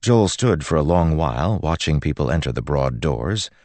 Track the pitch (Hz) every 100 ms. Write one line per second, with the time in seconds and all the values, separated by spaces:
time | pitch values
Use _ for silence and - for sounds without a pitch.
0 | - 117 101 - 127 87 73 82 73 87
1 | 82 78 80 60 82 107 78 82 - 76
2 | 73 71 69 80 69 58 62 73 67 60
3 | 76 62 64 107 - _